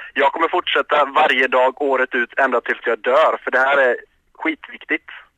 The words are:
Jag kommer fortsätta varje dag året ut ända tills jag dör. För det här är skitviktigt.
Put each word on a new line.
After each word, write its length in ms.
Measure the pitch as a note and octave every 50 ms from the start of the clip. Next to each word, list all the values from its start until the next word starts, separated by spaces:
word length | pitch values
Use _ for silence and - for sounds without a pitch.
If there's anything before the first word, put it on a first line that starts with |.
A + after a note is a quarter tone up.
| - - -
Jag 180 | C3 C#3 - -
kommer 160 | - D#3+ D#3
fortsätta 560 | - F3+ - - - D3+ C#3 - C#3+ D3 C#3+
varje 440 | C3+ C3+ C3+ D#3 D3 C#3 B2+ C3 B2+
dag 340 | B2+ B2+ B2+ C3 C3+ - D3
året 320 | C#3 C3+ B2+ B2+ - -
ut 240 | B2+ A#2+ - - -
ända 220 | C3+ C3 B2 A#2+
tills 180 | - - B2 - -
jag 140 | A#2+ A#2 A2
dör. 420 | G#2 B2 B2+ D3+ D#3+ B2+ A2 G#2+ -
För 60 | C3
det 80 | B2 B2+
här 200 | C3 C3+ C#3+ C#3
är 180 | C3+ B2 A2+ - - _ _ _ _ _ _
skitviktigt. 760 | - - - D#4 - - - - A#3 - - D#3 - - - - - - _ _